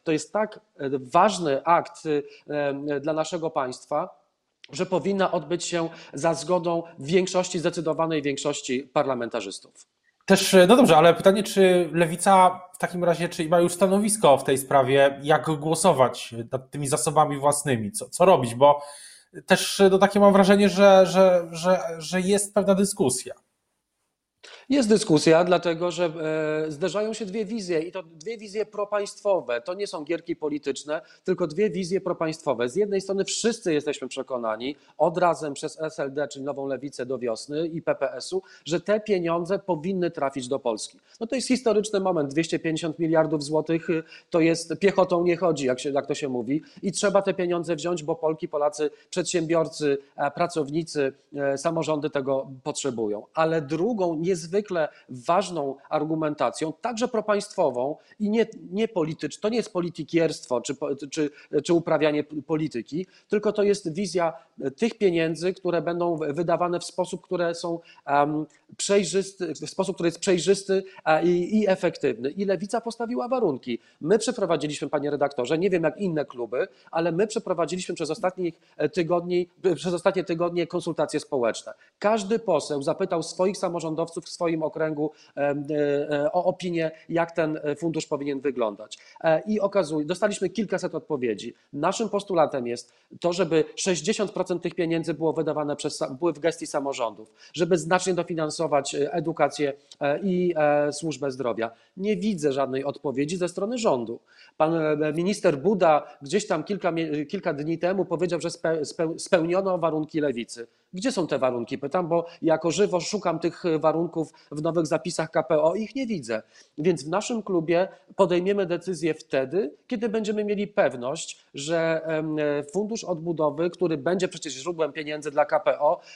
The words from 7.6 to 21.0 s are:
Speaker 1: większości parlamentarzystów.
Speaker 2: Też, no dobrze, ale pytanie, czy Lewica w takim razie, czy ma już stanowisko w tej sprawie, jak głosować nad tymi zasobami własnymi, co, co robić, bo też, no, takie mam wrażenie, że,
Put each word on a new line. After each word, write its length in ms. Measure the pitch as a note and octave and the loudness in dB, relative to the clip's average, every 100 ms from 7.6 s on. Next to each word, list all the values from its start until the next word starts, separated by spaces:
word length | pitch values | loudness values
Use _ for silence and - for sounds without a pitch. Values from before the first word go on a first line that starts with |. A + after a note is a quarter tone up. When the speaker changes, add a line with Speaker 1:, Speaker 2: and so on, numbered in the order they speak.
| E3 E3+ D#3+ D3 D#3+ D#3 | -2 -2 -2 -2 0 0
Speaker 1:
większości 680 | C#3+ C#3 D3 C#3+ - B2+ C#3 | -2 -2 -4 -4 -4 -4 0
parlamentarzystów. 800 | D#3 C3+ A#2+ A#2 A#2 G2 - - - _ _ _ _ - | 0 0 -2 -4 -6 -8 -12 -18 -20 _ _ _ _ 2
Speaker 2:
Też, 300 | F#3+ - F#3+ F3+ | 4 8 8 10
no 80 | B3 | 8
dobrze, 220 | B3 D#3 | 8 10
ale 160 | E3+ | 8
pytanie, 300 | E3+ G3 G#3 | 8 6 4
czy 460 | G3+ G3 F#3 F3+ E3 | 2 4 6 6 2
Lewica 680 | D#3+ D#3+ F3+ G3+ F#3+ F#3 F#3 - | 2 0 2 6 8 8 4 -8
w 40 | - | -8
takim 260 | E3+ F3+ | -6 0
razie, 260 | F3 D#3+ E3+ | 2 2 -2
czy 200 | - D#3 | -4 2
ma 100 | F3 | 4
już 140 | F3 | 4
stanowisko 640 | - F#3+ G3 G#3+ - D3+ C#3 | 4 2 4 2 4 6 6
w 60 | |
tej 140 | - C3+ | 4 0
sprawie, 640 | C#3 C#3+ C3 C#3 C#3 C#3 | 4 4 6 6 6 2
jak 220 | D3 D3+ D#3 | 2 2 2
głosować 920 | D3+ D#3 D#3+ F#3+ C3 A#2+ - - A2+ A#2 | -2 -2 2 4 6 4 2 -10 -10 -8
nad 200 | C3 - | -8 -8
tymi 160 | D3 C#3 | -8 -4
zasobami 500 | D3 D#3+ D3+ C#3+ C#3+ | -2 2 4 2 2
własnymi, 540 | C#3+ C#3+ D3 A#2 G2+ | 0 0 0 -2 -2
co, 180 | - - | -8 -10
co 160 | - F#3 | 4 6
robić, 300 | D#3+ A#2 A#2 | 6 4 6
bo 260 | C#3+ C#3+ - - - - _ D#3+ - | 6 6 -2 -16 -20 -20 _ -16 2
też, 360 | F#3 - - G3 | 2 2 4 4
no, 60 | F#3+ | 6
takie 220 | G3 G3+ | 4 6
mam 140 | G3+ | 6
wrażenie, 360 | G3 F#3+ G3+ G3+ | 8 6 6 4
że, 360 | F3+ G3+ F#3+ | 6 8 10